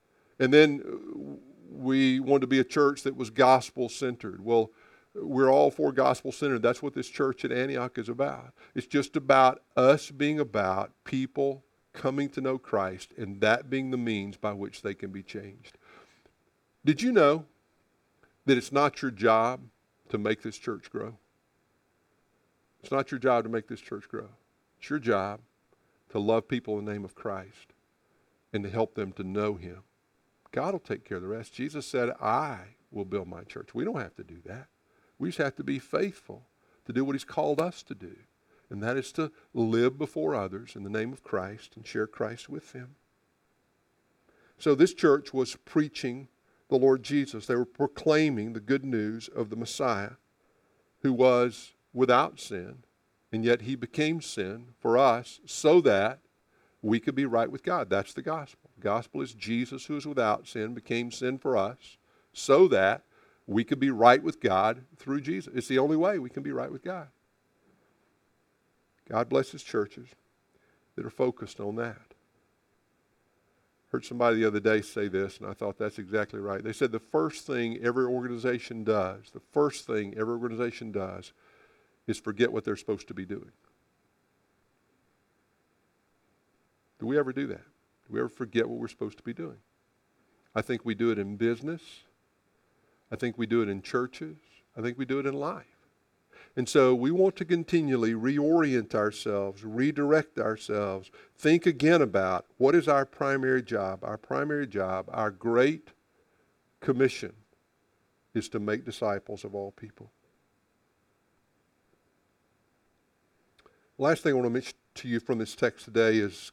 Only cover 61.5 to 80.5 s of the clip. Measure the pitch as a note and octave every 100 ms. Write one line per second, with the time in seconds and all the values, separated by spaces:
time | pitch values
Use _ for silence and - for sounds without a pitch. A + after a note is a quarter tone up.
61.5 | A#2 G2 B2 - - _ _ _ - -
62.5 | C#3 F#3 A2 F#2+ A#2 _ _ _ _ -
63.5 | G#2 A#2 C#3 C#3 A#2 A#2 C3+ E3 - A2
64.5 | F#2+ G#2+ B2 C3 - C3+ C#3+ C3+ F#3 -
65.5 | C3 A#2 C3 D3 D#3 F3+ G3 B2 - C#3
66.5 | C3 C3 C3+ - F#3 C#3+ _ _ _ _
67.5 | _ _ _ _ _ _ _ _ _ _
68.5 | _ _ _ _ _ - A2+ A#2 C3+ C3+
69.5 | D#3 - A2+ G#2 - B2 _ _ _ _
70.5 | _ _ _ _ - A2+ - B2+ - G#2+
71.5 | - G2+ A2 A#2 - _ _ _ _ _
72.5 | _ _ _ _ _ _ _ _ _ _
73.5 | _ _ _ _ B2+ - A#2+ A#2+ A2 A2
74.5 | G#2 A2 A2 G2+ A2 G2+ F#2+ G2 - G#2
75.5 | G2 G#2 - G#2 - F#2+ G#2 G#2 G#2+ G2+
76.5 | G2 A2 A2 C3 A2 - D#3 D#3+ D3+ -
77.5 | B2+ A#2 A2+ A#2+ B2 B2 B2+ B2 A#2+ B2
78.5 | B2 - A2+ G#2+ G#2 F#2 F#2+ - - _
79.5 | D3+ D3 - - G#2+ G2+ G#2+ A2 A#2+ A#2+